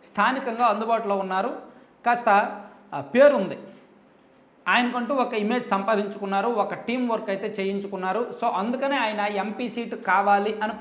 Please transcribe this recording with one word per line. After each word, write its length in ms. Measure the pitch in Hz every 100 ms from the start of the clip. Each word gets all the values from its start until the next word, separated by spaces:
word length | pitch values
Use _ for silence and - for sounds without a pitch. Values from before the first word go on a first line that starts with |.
| -
స్థానికంగా 540 | - 214 269 254 226 240
అందుబాటులో 520 | 208 226 226 202 196
ఉన్నారు. 560 | 185 190 226 - - - - _ 180
కాస్త, 540 | - 226 202 233 - - - -
ఆ, 80 | 147
పేరుంది, 580 | 139 247 285 254 180 - - - - _ _ _ _ _ _ _ -
ఆయనకంటూ 480 | 208 240 247 233 277
ఒక 180 | 247
ఇమేజ్ 340 | 220 208 247 247
సంపాదించుకున్నారు, 800 | 196 196 214 208 202 196 196 226
ఒక 260 | 226 202
టీం 340 | 175 - 247 247
వర్క్ 220 | 220 -
అయితే 260 | 196 214 202
చేయించుకున్నారు. 760 | 196 196 196 190 185 202 240 -
So, 60 | 233
అందుకనే 480 | 180 214 247 277 277
ఆయన 220 | 220 208
ఎంపీ 500 | 208 202 208 214 247
సీటు 260 | 233 214 240
కావాలి 640 | - 185 202 202 208 208
అని 100 | 214 202